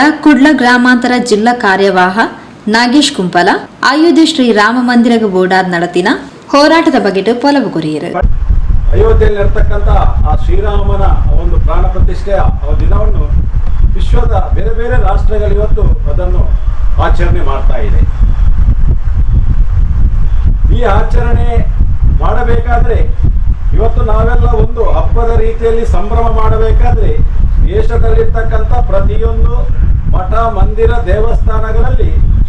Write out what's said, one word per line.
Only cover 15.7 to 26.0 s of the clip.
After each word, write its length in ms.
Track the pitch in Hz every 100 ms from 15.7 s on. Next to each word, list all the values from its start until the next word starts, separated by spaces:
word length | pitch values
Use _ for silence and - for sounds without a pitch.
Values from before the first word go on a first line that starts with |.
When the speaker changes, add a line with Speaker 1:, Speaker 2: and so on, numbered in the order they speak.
| 208 202 - -
Speaker 2:
ಅದನ್ನು 320 | 190 - - - - - - - - 170
ಆಚರಣೆ 380 | - 147 - -
ಮಾಡ್ತಾ 280 | - - 202 214
ಇದೆ. 140 | - - - - - - - - - - - - - - - - - - - - - - - - - - - - -
ಈ 60 |
ಆಚರಣೆ 640 | - 196 - 240 233 240 240 233 - - - - - -
ಮಾಡಬೇಕಾದ್ರೆ, 760 | - - - 143 - 233 - 175 - - - - - - -
ಇವತ್ತು 280 | - 226 233 226
ನಾವೆಲ್ಲ 360 | 214 226 - - - -
ಒಂದು 180 | - 220
ಹಬ್ಬದ 400 | - - 226 233 233
ರೀತಿಯಲ್ಲಿ 460 | 220 - 226 226 -
ಸಂಭ್ರಮ 420 | 180